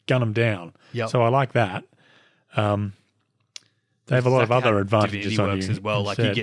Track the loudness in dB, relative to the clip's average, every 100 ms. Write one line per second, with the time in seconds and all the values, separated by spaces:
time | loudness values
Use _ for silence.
0 | -2 0 0 0 0 -2 -10 -20 _ -8
1 | -2 2 4 2 0 0 0 -4 -12 _
2 | _ _ _ _ _ -2 0 0 -4 -8
3 | _ _ _ _ _ -20 -20 _ _ _
4 | -4 -2 2 2 2 2 2 2 2 2
5 | 2 -2 -2 0 0 -2 -2 -4 -2 -2
6 | -2 -2 -2 -2